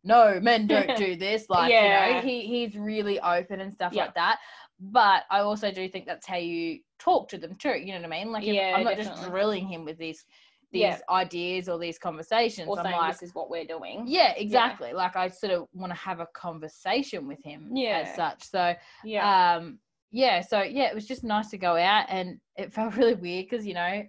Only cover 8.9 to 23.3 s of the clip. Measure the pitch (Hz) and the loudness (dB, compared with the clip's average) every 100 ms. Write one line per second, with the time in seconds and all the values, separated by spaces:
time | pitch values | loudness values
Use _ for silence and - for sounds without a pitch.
8.9 | 196 208 - 180 185 214 196 190 170 156 | -2 -4 -10 -6 -2 0 -2 -6 -10 -12
9.9 | 160 160 160 _ _ _ _ _ 185 196 | -10 -10 -12 _ _ _ _ _ 0 0
10.9 | - - 185 180 175 175 185 180 170 170 | 0 0 0 0 -4 -6 -4 -4 -6 -6
11.9 | 165 180 156 - 226 233 220 170 196 180 | -8 -8 -10 -2 0 0 -2 -6 -4 -2
12.9 | 175 160 165 175 - - 165 160 165 92 | 0 0 -2 -10 -10 -8 -8 -8 -10 -12
13.9 | 156 240 349 254 175 208 240 233 - 120 | -12 -2 4 4 2 0 2 2 0 -8
14.9 | 165 185 185 185 185 202 175 170 180 185 | -4 -2 -2 -4 -4 -4 -2 -4 -12 -12
15.9 | 170 190 170 170 - 180 160 156 - 190 | -10 -8 -8 -10 -12 -12 -10 -14 -10 -2
16.9 | 233 277 185 139 135 147 151 - 262 233 | -2 -2 -8 -10 -12 -16 -16 -8 -4 -2
17.9 | 185 185 - 160 - - 190 175 175 - | -2 -4 -4 -4 -6 -6 -2 0 -2 -6
18.9 | - 220 208 202 190 175 170 165 - _ | -18 -6 0 4 6 6 4 -2 -14 _
19.9 | _ _ 220 262 175 180 214 196 254 254 | _ _ 0 2 2 2 0 0 0 0
20.9 | 214 214 254 226 214 214 202 180 170 180 | -2 -8 -8 -2 -2 -2 -4 0 4 4
21.9 | 208 - 190 180 - _ - 190 220 226 | 4 2 -4 -6 -10 _ -12 -8 -4 -2
22.9 | 208 240 208 175 | 2 2 2 -2